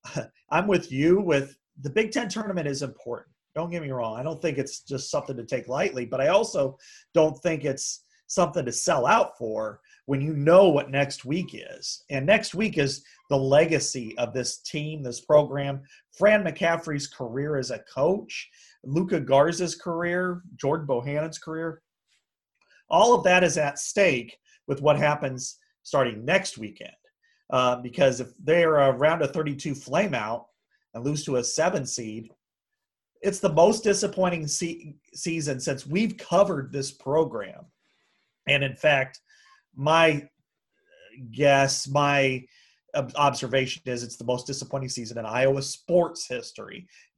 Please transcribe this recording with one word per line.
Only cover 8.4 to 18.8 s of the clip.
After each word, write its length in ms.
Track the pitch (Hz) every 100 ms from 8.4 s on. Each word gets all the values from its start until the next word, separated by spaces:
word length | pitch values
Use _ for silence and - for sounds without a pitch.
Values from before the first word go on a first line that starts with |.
| 165 175 127
to 60 |
sell 340 | - - 156 127
out 320 | - - -
for 420 | 117 110 107 104 _ _ -
when 120 | 139
you 120 | 147
know 360 | 151 143 180 196
what 220 | 143 139
next 340 | 139 139 - 123
week 260 | 160 180
is. 500 | - - - - - -
And 160 | 139 139
next 280 | 214 -
week 240 | 170 214 156
is 260 | 139 135 _ _ -
the 80 | 139
legacy 800 | 135 143 165 156 - 135 113 113
of 160 | 117
this 240 | 120 120 -
team, 420 | - 156 151 156
this 180 | 127 120
program, 600 | - 151 147 139 139 135 - _ _ -
Fran 260 | 196 214
McCaffery's 640 | 185 143 170 165 165 143 143
career 500 | - 123 123 147 147
as 140 | 123
a 80 | 113 -
coach, 560 | - 151 202 - - - _ - _